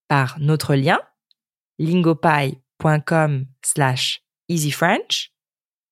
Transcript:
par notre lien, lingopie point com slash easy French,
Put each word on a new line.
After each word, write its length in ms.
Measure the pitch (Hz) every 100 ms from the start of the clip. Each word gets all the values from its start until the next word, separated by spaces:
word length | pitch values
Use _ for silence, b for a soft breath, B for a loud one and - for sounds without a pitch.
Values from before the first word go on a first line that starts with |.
| -
par 300 | 147 131 -
notre 360 | 143 156 - 143
lien, 240 | 135 196 - _ _ _ _ _ _ -
lingopie 800 | 160 180 165 160 170 147 139 131 _ -
point 220 | 160 151
com 480 | - 165 156 139 131 -
slash 600 | - - 135 127 - - _ _ -
easy 200 | 170 151
French, 640 | 139 165 247 466 - - _ _ _ _ _ _